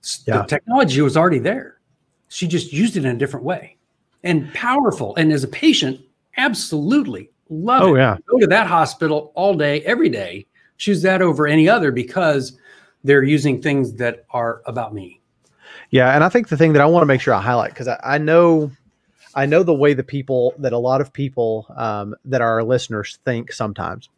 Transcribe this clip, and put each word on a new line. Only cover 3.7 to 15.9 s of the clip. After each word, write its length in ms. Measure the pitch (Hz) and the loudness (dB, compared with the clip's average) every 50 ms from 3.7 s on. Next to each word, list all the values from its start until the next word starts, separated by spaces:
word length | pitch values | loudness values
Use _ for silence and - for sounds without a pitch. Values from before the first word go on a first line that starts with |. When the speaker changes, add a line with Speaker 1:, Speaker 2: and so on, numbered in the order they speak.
| _ _ _ _ _ _ _ _ _ _ - | _ _ _ _ _ _ _ _ _ _ -4
Speaker 1:
and 280 | 175 170 156 135 151 - | 0 0 0 -2 -4 -10
powerful. 600 | - - 240 254 285 277 226 - - 131 101 104 | -8 -4 -2 -2 0 0 0 -2 -4 -8 -6 -2
And 160 | 170 160 156 156 | 0 2 2 2
as 120 | 143 131 | 0 -2
a 40 | - | -6
patient, 520 | - - - 320 262 - - 131 131 - - _ _ _ _ _ _ | -8 0 2 2 2 2 0 -2 -4 -8 -14 _ _ _ _ _ _
absolutely 960 | - 254 277 226 - - - - 151 147 170 254 294 262 - 113 92 101 _ _ _ _ _ | -2 -2 -2 -2 -4 -6 -6 -6 -4 -2 0 0 0 0 -2 -8 -12 -14 _ _ _ _ _
love 340 | 160 156 170 220 247 262 185 | -12 -8 -2 0 2 4 4
Speaker 2:
Oh, 120 | 190 151 | 6 6
Speaker 1:
it. 40 | 131 | 6
Speaker 2:
yeah. 180 | 131 123 101 87 - - | 4 4 2 -2 -2 0
Speaker 1:
Go 100 | 240 262 | 2 2
to 60 | 214 165 | 4 4
that 180 | 180 214 226 | 4 2 2
hospital 640 | 175 175 165 156 135 - - 165 156 151 151 151 151 _ | 2 2 0 0 0 -2 -4 -4 -2 -2 -2 -4 -6 _
all 200 | - 180 202 196 | -2 0 0 0
day, 260 | 156 147 147 143 151 147 | 2 0 0 0 -2 -2
every 260 | 160 226 240 330 - | -2 0 0 0 0
day. 380 | 120 107 - 87 87 98 104 _ _ _ _ _ _ _ | 0 -2 -8 -10 -12 -14 -16 _ _ _ _ _ _ _
Choose 240 | - - 202 170 156 | -2 -2 -2 0 0
that 200 | 190 190 185 185 | 0 2 2 2
over 240 | 175 151 131 151 | 0 2 0 0
any 220 | 147 147 160 156 175 | 2 4 4 4 4
other 240 | 208 220 170 147 123 | 4 2 2 0 -2
because 680 | 123 123 123 - 190 180 160 147 139 123 - - _ _ - - _ _ _ _ _ _ | -2 -6 -6 -4 -2 0 0 0 0 -2 -6 -14 _ _ -20 -20 _ _ _ _ _ _
they're 180 | 135 143 143 139 | 2 4 4 4
using 400 | 135 151 147 139 147 131 117 - | 4 0 2 2 0 -2 0 -2
things 320 | 151 143 139 131 117 107 | -2 0 0 -2 -2 -4
that 300 | 110 123 120 117 - _ _ | -4 -4 -4 -4 -6 _ _
are 320 | - 123 117 117 117 113 _ | -6 -6 -4 -4 -6 -8 _
about 260 | - 117 123 117 110 110 | -10 -8 -8 -8 -8 -10
me. 280 | 104 95 90 - _ _ _ _ _ _ _ _ _ _ - - - - _ | -14 -16 -16 -20 _ _ _ _ _ _ _ _ _ _ -20 -20 -20 -14 _